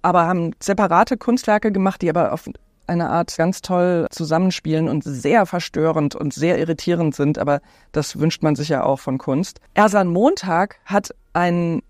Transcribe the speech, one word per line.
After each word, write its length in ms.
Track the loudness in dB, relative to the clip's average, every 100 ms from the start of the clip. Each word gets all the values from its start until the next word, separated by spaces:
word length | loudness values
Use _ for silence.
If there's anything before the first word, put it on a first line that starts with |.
aber 240 | 2 2 2
haben 260 | 0 -2 -6
separate 580 | -4 0 2 4 2 0
Kunstwerke 540 | 0 0 2 0 2
gemacht, 300 | 0 0 0
die 80 | 0
aber 220 | 2 0
auf 180 | -2 -8 -18 _ _ -4
eine 220 | -2 0
Art 260 | -2 -2 -2
ganz 240 | -2 -2
toll 460 | -2 0 2 0 -2
zusammenspielen 800 | -6 -2 0 0 -2 -2 0 0
und 160 | -2
sehr 420 | -4 -4 2 2 2
verstörend 680 | -2 -6 -2 0 0 -2 -2
und 180 | -8
sehr 240 | -2 0 0
irritierend 580 | 0 -2 -2 0 0 0
sind, 220 | -2 0
aber 220 | 0 -2 _ _ _
das 260 | -6 -6 -2
wünscht 260 | -2 0
man 120 | -2 0
sich 140 | -2
ja 140 | 0
auch 160 | 0 -2
von 180 | -2 -6
Kunst. 420 | -2 -2 -4 -8 _
Ersan 340 | 2 4 4 2
Montag 720 | 2 2 2 -2 -2 -2 -4 -4
hat 280 | -2 -2 -18 _
ein 480 | -2 0 2 0 -2 -6